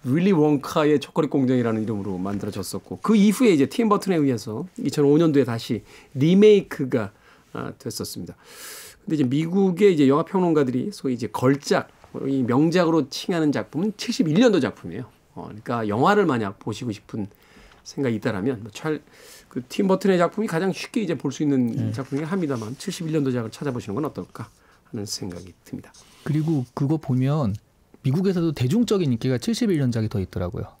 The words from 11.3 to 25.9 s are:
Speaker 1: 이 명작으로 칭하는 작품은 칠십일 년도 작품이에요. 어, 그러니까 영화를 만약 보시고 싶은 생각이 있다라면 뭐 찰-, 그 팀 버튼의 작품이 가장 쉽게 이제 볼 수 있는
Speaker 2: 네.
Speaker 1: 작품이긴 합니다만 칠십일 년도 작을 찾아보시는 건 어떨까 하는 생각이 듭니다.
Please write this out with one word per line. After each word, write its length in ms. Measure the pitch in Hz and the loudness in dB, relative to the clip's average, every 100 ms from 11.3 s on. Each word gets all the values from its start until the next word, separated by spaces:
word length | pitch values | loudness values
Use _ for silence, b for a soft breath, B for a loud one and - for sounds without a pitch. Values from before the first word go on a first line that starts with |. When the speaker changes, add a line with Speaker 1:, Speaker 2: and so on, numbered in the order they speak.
| - 127 143 - 180 - _ - - 135 | 0 2 2 0 -2 -2 _ -16 -8 -4
Speaker 1:
이 160 | 135 | -2
명작으로 680 | 120 120 160 170 165 165 131 | 2 4 4 4 4 2 0
칭하는 420 | - - 175 151 | -6 -2 0 2
작품은 420 | 131 104 147 208 - | 0 -4 -4 -4 -4
칠십일 420 | - 226 175 156 | -8 -2 2 4
년도 220 | 254 202 | 6 4
작품이에요. 440 | 120 - 90 90 127 _ _ | 0 -4 -12 -12 -12 _ _
어, 100 | - | -16
그러니까 440 | 87 104 127 120 110 | -16 -14 -8 -4 -2
영화를 380 | 104 160 196 180 | 2 4 4 2
만약 320 | 123 101 98 | 0 -2 -6
보시고 340 | - 107 123 | -10 -8 -8
싶은 340 | 101 - 113 101 b b b b b | -8 -10 -8 -8 b b b b b
생각이 300 | - - 131 110 | -16 -4 -2 -2
있다라면 440 | 110 104 104 120 | -4 -2 -4 -4
뭐 80 | 107 | -10
찰-, 280 | - 160 151 - B B B B | -10 -6 -6 -8 B B B B
그 120 | - 123 | -12 -8
팀 180 | - 196 | -2 0
버튼의 280 | 185 196 185 | 2 2 4
작품이 280 | 170 - 220 | 2 0 -4
가장 260 | 165 190 | -2 -2
쉽게 280 | 170 - 247 | -4 -6 -4
이제 140 | 190 143 | -4 -4
볼 140 | 147 | -6
수 100 | 127 | -2
있는 240 | 156 135 120 | 0 2 0
Speaker 2:
네. 200 | 123 113 | -2 -4
Speaker 1:
작품이긴 340 | 110 131 139 156 | -4 -6 -6 -4
합니다만 500 | 196 160 127 110 135 | -4 -2 -4 -6 -10
칠십일 340 | - 175 160 | -10 -8 -4
년도 180 | 156 135 | -2 0
작을 180 | 123 110 | -2 -4
찾아보시는 440 | - 143 123 - | -8 -6 -6 -6
건 100 | 101 151 | -6 -6
어떨까 420 | 113 87 - 123 b b b _ | -8 -12 -14 -16 b b b _
하는 140 | 113 101 | -10 -10
생각이 460 | - 104 87 92 - | -8 -10 -12 -16 -20
듭니다. 280 | - - - | -16 -16 -16